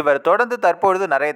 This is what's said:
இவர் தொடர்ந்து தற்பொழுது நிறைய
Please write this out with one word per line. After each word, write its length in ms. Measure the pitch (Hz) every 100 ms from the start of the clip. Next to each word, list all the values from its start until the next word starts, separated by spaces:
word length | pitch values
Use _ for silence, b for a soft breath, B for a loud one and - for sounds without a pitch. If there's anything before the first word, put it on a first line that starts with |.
இவர் 240 | 147 139 165
தொடர்ந்து 300 | 202 240 233 190
தற்பொழுது 400 | 170 196 185 190
நிறைய 180 | 135 151